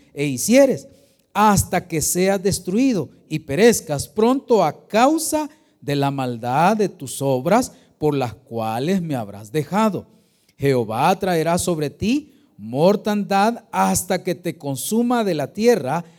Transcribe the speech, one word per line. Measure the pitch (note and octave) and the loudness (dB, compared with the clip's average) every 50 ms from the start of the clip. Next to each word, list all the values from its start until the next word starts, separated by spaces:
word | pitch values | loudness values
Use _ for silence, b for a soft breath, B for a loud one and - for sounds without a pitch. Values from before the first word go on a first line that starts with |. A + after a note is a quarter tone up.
| B B B | B B B
e | C#3+ C#3+ | -6 -4
hicieres, | D3 C3 A#2 - F#3+ A#3 C4+ C#4 C4 G3 - - b b b b b b b b _ - | -4 -4 -4 0 2 4 6 6 4 2 -2 -8 b b b b b b b b _ -2
hasta | G3 G#3+ G#3+ G3+ F3 - - F#3+ F3 - | 2 4 4 4 2 2 0 -2 -4 -4
que | - E3 D#3 C#3 | -4 -4 -4 -2
seas | - - F3+ F#3 F#3+ G3 G3 F#3 | -2 -2 0 0 0 0 0 0
destruido | G3+ E3+ - - F3+ F3+ A3+ C#4 C4+ A#3 F3 B2+ - - _ _ - | -2 -2 -2 -4 -4 -2 0 2 2 0 0 -4 -6 -10 _ _ -8
y | D#3 D3+ | -8 -8
perezcas | - - C3+ E3 G#3+ A#3+ G3+ - - - D3 C#3 - - | -6 -4 0 2 4 4 4 2 -2 -6 -6 -6 -6 -6
pronto | _ G#3+ A3 A#3+ C4 C#4 - - A#3+ G3+ E3+ | _ 0 2 2 2 0 0 2 2 2 2
a | D3+ C#3+ - - _ | 2 -2 -4 -8 _
causa | - G#3+ B3 C#4+ D#4+ D#4+ D#4 - D#4 D4+ D4+ C#4+ b b b b b b | 2 4 4 4 4 2 -2 -2 -4 -4 -4 -6 b b b b b b
de | - D3 C#3+ | -6 -4 -2
la | C#3+ C#3 C#3 | 0 0 0
maldad | C#3 C3+ C3 B2+ A#2+ A2+ A#2 A#2+ B2+ D3 E3+ G3 A3+ | -2 -2 -4 -4 -4 -6 -4 -2 0 2 2 2 2
de | G#3+ G#3 F3+ | 2 0 -2
tus | - - C#3+ B2 - - C#3 | -4 -8 -12 -12 -8 -4 -2
obras | C#3 C3 B2+ B2+ E3+ G3+ B3 B3+ - b b b b b _ | 0 0 0 0 2 2 2 2 0 b b b b b _
por | D3+ D3+ C#3+ | -2 -2 0
las | C#3 B2+ A#2 G2 | 0 -2 -4 -6
cuales | - _ - A2+ A2+ A2 A2 A2 A#2+ C3+ E3+ G3 F#3+ | -10 _ -10 -8 -6 -4 -4 -4 -4 -2 -2 -2 -2
me | E3+ D#3+ C#3+ | -2 -4 -6
habrás | B2 A2 G2+ G2+ G2+ G#2+ G#2 A#2+ | -6 -6 -8 -12 -16 -14 -6 -4
dejado. | D#3 C3+ - F3+ G#3 A3 A3 F3+ B2 - b b b b b b b b b b | -4 -4 -2 0 0 2 2 0 -2 -6 b b b b b b b b b b
Jehová | - C3+ C#3 C3 B2 A2+ G2+ G#2+ A#2+ C#3+ F3 G3 - | -2 0 2 2 2 0 -2 -2 0 2 2 2 0
traerá | G#3 F#3 F3 D#3+ D#3 E3 E3+ | 0 -2 0 0 0 0 0
sobre | F3 - F3+ F3 D#3 D3+ C#3 | 0 0 -2 -2 -2 -4 -6
ti | - - F#3 G#3 C4 D4 B B B B B B B | -6 -4 -2 -2 -2 -2 B B B B B B B
mortandad | - G2+ A2 A#2+ C#3 D#3+ F#3+ G#3 G#3 - A3 G#3 G#3 G3 E3 G3 G3 G3+ A3+ A#3+ - - _ | -18 -14 -8 -2 2 4 4 4 2 0 -2 -2 -2 -2 0 0 2 2 2 0 -4 -8 _
hasta | - F#3 F#3+ F#3+ F#3+ - - - F#3+ F3+ - | -2 0 0 0 0 -2 -2 -2 -4 -4 -2
que | F#3 F3 | -4 -6
te | F3+ - F3 C3+ - | -4 -6 -8 -8 -6
consuma | C#3+ C#3+ C3+ B2+ - - G#3+ A3+ A#3+ A#3+ B3 A#3 A3 | -6 -8 -6 -6 -6 -4 -2 -2 0 0 0 0 0
de | G3 E3 | 0 -2
la | D3 C3+ - - | -2 -4 -6 -4
tierra | G3+ A3 A#3+ A#3+ F3+ B2 B2+ D3 F3 E3+ b b | 0 2 2 4 2 0 -2 -4 -4 -4 b b